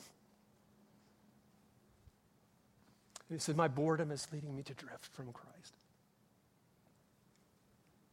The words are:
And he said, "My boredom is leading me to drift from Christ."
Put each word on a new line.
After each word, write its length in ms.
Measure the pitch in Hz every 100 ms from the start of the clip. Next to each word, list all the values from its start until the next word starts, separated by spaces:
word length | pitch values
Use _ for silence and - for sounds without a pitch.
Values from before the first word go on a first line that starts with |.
| - - - - - - - - - - - - - - - - - - - - - - _ - - - - - - - - - -
And 80 | 160
he 20 |
said, 180 | - 151
"My 100 | 160
boredom 420 | 131 156 160 156
is 220 | 143 -
leading 240 | 151 147 135
me 80 |
to 100 | 135
drift 340 | 127 - - -
from 260 | - 131
Christ." 400 | 117 - - - - - - _ _ - - _ _ _ - - - _ _ - - - - - - - - -